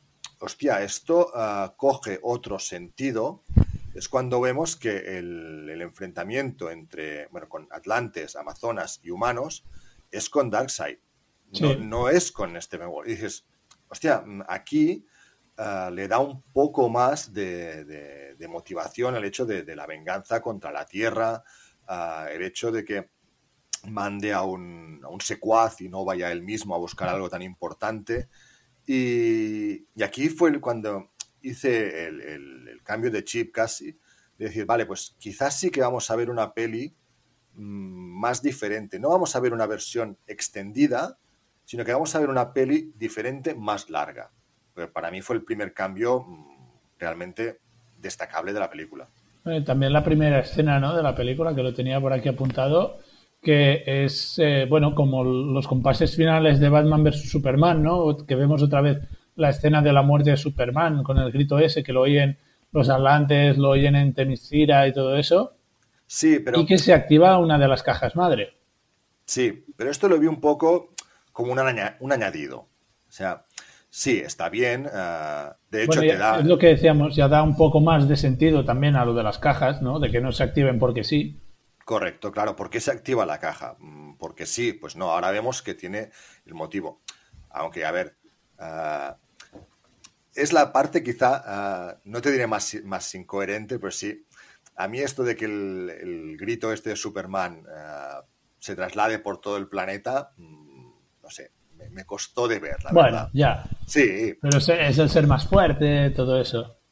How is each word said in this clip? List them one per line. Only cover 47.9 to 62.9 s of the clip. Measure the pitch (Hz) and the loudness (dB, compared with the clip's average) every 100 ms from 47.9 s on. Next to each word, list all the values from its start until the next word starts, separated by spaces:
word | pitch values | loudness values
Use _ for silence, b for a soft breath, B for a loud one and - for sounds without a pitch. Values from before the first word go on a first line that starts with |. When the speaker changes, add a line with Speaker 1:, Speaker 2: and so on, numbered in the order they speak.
| _ | _
Speaker 1:
destacable | 95 - - 80 85 | -14 -10 -8 -6 -6
de | 104 | -4
la | 95 | -6
película. | 76 78 73 65 _ _ _ | -8 -16 -18 -20 _ _ _
Speaker 2:
Bueno, | - 160 | -6 -4
y | |
también | 147 135 135 | -2 0 2
la | 147 | 4
primera | 151 156 151 143 | 4 4 4 4
escena, | - - 156 139 | 2 2 2 2
¿no?, | 139 170 | 2 0
de | |
la | 147 | 0
película, | 131 123 131 165 | 0 -2 -2 -2
que | 143 | 0
lo | 127 | -2
tenía | 123 127 135 | -2 -2 -2
por | 135 | 0
aquí | 131 127 | 0 0
apuntado, | 135 131 123 135 160 202 b b b b _ | -2 -2 0 2 2 2 b b b b _
que | - 147 143 143 143 | 2 6 6 4 0
es, | 135 139 139 - - | 0 0 -2 -6 2
eh, | 156 139 131 | 4 4 4
bueno, | 151 147 | 4 4
como | 147 139 131 | 4 4 4
los | 127 127 143 135 135 | 2 0 0 -2 0
compases | 131 127 127 160 - | 0 2 4 2 4
finales | 160 160 156 139 | 4 6 6 6
de | 143 | 6
Batman | 147 151 151 | 6 6 6
versus | 151 143 - | 4 2 -2
Superman, | 147 139 131 170 160 | -2 2 4 4 4
¿no? | 151 180 160 147 - | 2 2 2 0 0
Que | |
vemos | 131 143 151 | 2 4 4
otra | 147 143 | 4 4
vez | 147 143 - b b - | 4 2 -4 b b 0
la | 151 | 2
escena | 139 151 151 | 4 4 6
de | 147 | 6
la | 139 | 6
muerte | 139 147 147 | 6 6 6
de | 143 | 2
Superman, | 147 139 120 131 165 147 | 0 -2 -2 0 0 0
con | 135 135 | 0 2
el | 131 | 2
grito | 135 143 147 | 2 2 4
ese | 156 156 | 4 2
que | 143 | 0
lo | 131 | 2
oyen | 135 143 139 139 _ _ _ | 6 6 4 0 _ _ _
los | 151 | 2
Atlantes, | 131 | 4